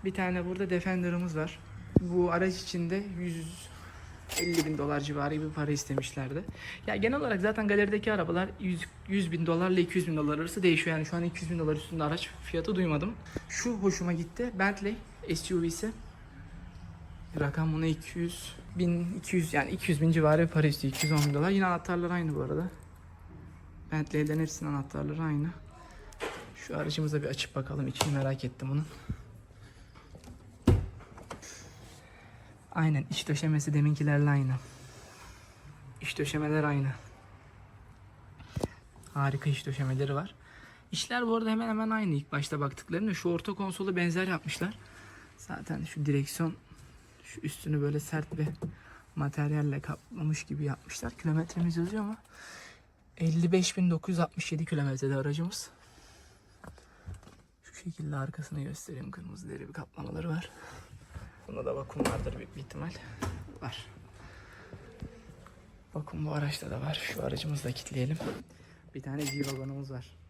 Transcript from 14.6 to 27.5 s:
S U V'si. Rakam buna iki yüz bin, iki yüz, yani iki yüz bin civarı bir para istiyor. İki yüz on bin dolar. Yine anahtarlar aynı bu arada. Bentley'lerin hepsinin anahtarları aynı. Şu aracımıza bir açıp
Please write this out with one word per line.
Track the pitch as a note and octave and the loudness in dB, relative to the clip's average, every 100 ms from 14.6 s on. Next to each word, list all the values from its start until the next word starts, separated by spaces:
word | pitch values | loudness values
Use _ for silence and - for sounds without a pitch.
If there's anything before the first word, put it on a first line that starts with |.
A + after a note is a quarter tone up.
| G3 G3+ G3+ A3+ - - - D#3+ | 2 2 -2 -4 -8 -14 -4 -2
S | - F3+ | 2 2
U | |
V'si. | E3 E3 A3 A3 - - - - - - - - - - - - - D#3+ | 2 0 -4 -4 -12 -16 -18 -16 -14 -12 -14 -14 -14 -14 -14 -14 -8 0
Rakam | C#3+ D3+ D#3+ | 0 2 2
buna | D#3 D#3+ | 2 2
iki | D#3+ - F3 | 0 -4 -4
yüz | E3+ F3 - - - F3+ | -4 -4 -10 -12 -10 0
bin, | F3 E3+ F3 | 2 2 0
iki | G3+ - F#3 | -4 0 2
yüz, | D#3+ | 4
yani | D#3 - | 2 0
iki | F#3+ - | -2 2
yüz | D3+ | 4
bin | D#3+ | 6
civarı | E3 D#3 D#3 | 8 8 8
bir | E3 | 6
para | D#3+ D3+ | 6 4
istiyor. | D3 C#3 | 4 0
İki | - D#3 | 2 4
yüz | |
on | D3+ D3 | 6 6
bin | |
dolar. | C#3+ E3 | 4 4
Yine | G3 F#3+ | 4 4
anahtarlar | F3 - F3 F3 | 2 2 0 2
aynı | F3 E3 D3+ | 2 0 0
bu | |
arada. | C3+ D3+ F3+ - - - - - - - - - - - - | 0 0 0 -6 -16 -18 -18 -18 -18 -16 -16 -16 -18 -16 -4
Bentley'lerin | D#3 D3 D3+ D3+ D#3 | -2 0 2 2 2
hepsinin | D#3+ - D#3 | 0 -2 -2
anahtarları | C#3+ C#3 D3 D3 D3+ | -2 -2 -2 -2 -2
aynı. | D#3+ D3 D#3 F3 - - - - - - - - - - | 0 2 0 -4 -14 -18 -18 -16 -16 -8 -8 -8 -14 -16
Şu | - D#3 | -8 -4
aracımıza | D3+ D3+ D#3 D3+ | -2 0 2 2
bir | D3 | 0
açıp | C3+ - | -2 -2